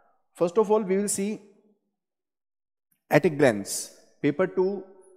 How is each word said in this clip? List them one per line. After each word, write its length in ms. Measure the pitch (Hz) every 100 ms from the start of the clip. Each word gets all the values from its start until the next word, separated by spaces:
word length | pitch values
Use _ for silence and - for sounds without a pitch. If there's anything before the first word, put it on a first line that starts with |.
| _ _ _
First 240 | - 175 226
of 120 | 202
all, 120 | 214
we 160 | 190 190
will 100 | 202
see 340 | - 202 202 - _ _ _ _ _ _ _ _ _ _ _ _ _ _ _ _
at 160 | 151 185
a 40 |
glance, 640 | 143 139 104 98 - - - _ _
paper 260 | 143 147 185
two 360 | 190 185 196 - - _